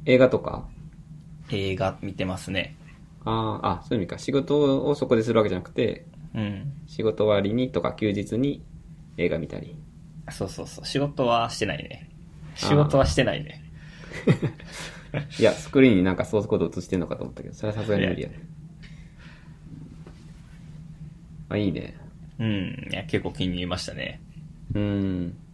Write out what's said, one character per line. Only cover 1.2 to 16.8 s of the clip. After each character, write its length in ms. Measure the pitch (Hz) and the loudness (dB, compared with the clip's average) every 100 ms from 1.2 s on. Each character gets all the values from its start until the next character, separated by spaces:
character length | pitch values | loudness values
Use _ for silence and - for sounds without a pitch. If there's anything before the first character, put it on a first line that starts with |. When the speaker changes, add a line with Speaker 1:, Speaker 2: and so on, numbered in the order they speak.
| - - - | -16 -18 -6
Speaker 2:
映 260 | 98 98 92 | -2 0 2
画 220 | 95 95 | 0 0
見 120 | 101 | -8
て 100 | 95 | -4
ま 140 | 92 92 | -4 -4
す 140 | - | -2
ね。 240 | 95 - - - - - - 113 | -4 -4 -10 -20 -20 -20 -8 -2
Speaker 1:
あ 300 | 113 110 107 | 0 0 0
ー、 60 | 104 | 0
あ、 160 | 90 | -2
そ 120 | - 120 | 0 -2
う 20 | |
い 20 | |
う 40 | |
意 20 | 87 | -2
味 20 | |
か。 100 | - | -4
仕 140 | - | 0
事 540 | 135 - 147 143 135 - | 0 4 4 6 4 2
を 100 | 147 | 0
そ 120 | - | 4
こ 80 | 117 | 4
で 80 | |
す 100 | 110 | 6
る 40 | 113 | 4
わ 60 | |
け 60 | 104 | 4
じ 60 | 92 | 0
ゃ 20 | |
な 60 | |
く 80 | - | -2
て、 340 | - 120 - - - - | 0 0 0 -10 -16 -8
Speaker 2:
う 60 | 117 | -4
ん。 340 | 104 98 143 - - | -4 -4 -8 -10 -10
Speaker 1:
仕 160 | - | 0
事 220 | 110 - 107 | 0 4 4
終 100 | 101 | 6
わ 60 | |
り 120 | 101 | 4
に 180 | 117 127 | 2 2
と 100 | - | 0
か 120 | - | 0
休 180 | - 107 | 0 0
日 260 | 101 95 110 | 0 0 0
に 260 | 139 - - - - - - - | 0 0 -8 -18 -16 -18 -14 0
映 120 | 87 | 0
画 80 | 82 | 0
見 100 | 78 | -4
た 120 | - | -8
り。 160 | - - - - - - - | -10 -14 -16 -20 -18 -16 -14
Speaker 2:
そ 160 | - 95 | -6 -6
う 40 | |
そ 140 | - | -6
う 40 | - | -12
そ 140 | - | -10
う。 40 | - | -4
仕 140 | 139 | 0
事 260 | 143 143 123 | 0 2 4
は 240 | 117 117 | 4 2
し 100 | - | -2
て 60 | 101 | -2
な 100 | 71 | -2
い 20 | |
ね。 300 | - - - - - - - - | -8 -14 -16 -18 -18 -16 -16 -4
Speaker 1:
あ 40 | - | 4
ー。 40 | |
Speaker 2:
仕 60 | 147 | 6
事 220 | 147 139 | 6 6
は 80 | 135 | 6
し 100 | - | 6
て 80 | |
な 120 | 117 82 | 2 2
い 80 | |
ね。 200 | - - - - - - - - - | -6 -14 -16 -18 -18 -16 -14 -2 2
Speaker 1:
<laughs> 1120 | 135 143 - - - - - - - - - | 4 2 -4 -14 -12 -12 -12 -6 -6 -6 4
い 40 | |
や、 80 | 110 | 4
ス 160 | - - | 4 2
ク 120 | 139 | 8
リ 80 | 131 | 8
ー 40 | |
ン 40 | 98 | 8
に 60 | |
な 100 | 95 | 6
ん 20 | 92 | 2
か 100 | 98 | 2
ソ 140 | 107 | 2
ー 20 | |
ス 60 | 98 | 2
コ 80 | 101 | 2
ー 40 | |
ド 80 | 85 | 2
映 140 | - | -2